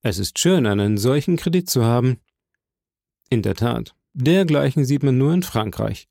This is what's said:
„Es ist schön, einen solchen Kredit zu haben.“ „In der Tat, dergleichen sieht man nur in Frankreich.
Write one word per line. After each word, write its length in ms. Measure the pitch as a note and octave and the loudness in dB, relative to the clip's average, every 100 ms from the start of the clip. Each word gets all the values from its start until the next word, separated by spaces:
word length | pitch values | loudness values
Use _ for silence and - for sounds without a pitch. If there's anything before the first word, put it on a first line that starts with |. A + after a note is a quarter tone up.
„Es 160 | B2+ F2+ | -4 -4
ist 220 | G2 - | -6 -2
schön, 260 | E3 F#3 A2+ | 2 2 2
einen 320 | G2+ G2+ G#2 | 2 0 0
solchen 380 | A2+ C#3+ C#3+ E3+ | 0 0 0 -2
Kredit 340 | - F3+ F3+ | 0 -2 0
zu 140 | C3 | 0
haben.“ 360 | A2+ A#2+ B2+ B2 _ _ _ _ _ _ _ _ _ _ _ | 2 2 0 -2 _ _ _ _ _ _ _ _ _ _ _
„In 120 | A#2+ | -2
der 120 | G2+ | -2
Tat, 400 | F#2+ A#2 A#2+ A2 _ _ | -2 -2 -4 -8 _ _
dergleichen 720 | D#3 B2+ F3+ F3+ D3 C#3 C#3+ | -4 2 2 2 2 0 0
sieht 200 | C3 C#3+ | 0 0
man 140 | C3+ B2+ | 2 2
nur 140 | C#3 | 2
in 120 | F3 | 0
Frankreich. 640 | F3+ A#2 G#2+ - G#2+ G#2+ - | -2 -4 -4 -4 -6 -6 -14